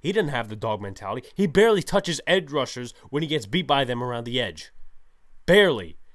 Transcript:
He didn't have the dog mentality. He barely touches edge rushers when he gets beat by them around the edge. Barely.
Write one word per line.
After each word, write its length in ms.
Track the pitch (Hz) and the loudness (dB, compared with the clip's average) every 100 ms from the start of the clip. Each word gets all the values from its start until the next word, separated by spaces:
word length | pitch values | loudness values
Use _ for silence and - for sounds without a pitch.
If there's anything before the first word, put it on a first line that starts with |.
He 120 | 160 | -2
didn't 180 | 214 151 | 0 0
have 180 | 123 110 | -2 -4
the 80 | 107 | -6
dog 240 | 110 104 | -4 -4
mentality. 480 | 101 95 98 123 - | -6 -10 -10 -10 -6
He 120 | - 196 | 0 2
barely 360 | 160 226 202 | 6 6 4
touches 400 | - 196 175 143 - | 2 0 0 -4 0
edge 240 | 185 147 | 0 0
rushers 440 | 143 123 123 123 - - | -2 -4 -6 -12 -14 -6
when 120 | 147 | -4
he 60 | 160 | -2
gets 160 | 151 | -2
beat 220 | 101 175 147 | -2 -2 2
by 180 | 139 | 2
them 180 | 123 120 | 2 -2
around 220 | 123 120 | -4 -6
the 160 | 117 123 | -4 -4
edge. 320 | 107 78 - - - - - _ - - | -4 -6 -16 -14 -12 -14 -20 _ -20 -6
Barely. 540 | - 202 190 113 82 - - | 4 6 6 2 -4 -12 -16